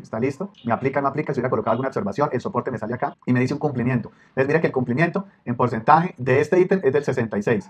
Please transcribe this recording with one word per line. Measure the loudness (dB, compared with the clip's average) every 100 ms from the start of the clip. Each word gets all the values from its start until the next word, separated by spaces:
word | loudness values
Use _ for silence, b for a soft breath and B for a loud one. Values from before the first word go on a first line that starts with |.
está | -8 -2
listo. | -2 -2 -8 -8
Me | -4
aplica, | -2 0 0
no | -2
aplica, | -2 -4
si | -2
hubiera | 0
colocado | 0 0
alguna | 0 -2
observación, | -2 -2 0 0
el | -2
soporte | -4 -4 -4
me | -4
sale | -6
acá | -4 -6 -4 0
y |
me | 0
dice | 2 0
un |
cumplimiento. | -2 -2 -2 -2 -4 b b
Entonces | -2 2
mira | 2
que | 2
el |
cumplimiento | 0 -2 0 0 -2 -8 b
en | -6 0
porcentaje | 0 0 4 4 4 -2
de | 0 2
este | 4 4
ítem | 4 2
es | 2
del | 0
sesenta | 0 -2 -2 0
y |
seis | 0 0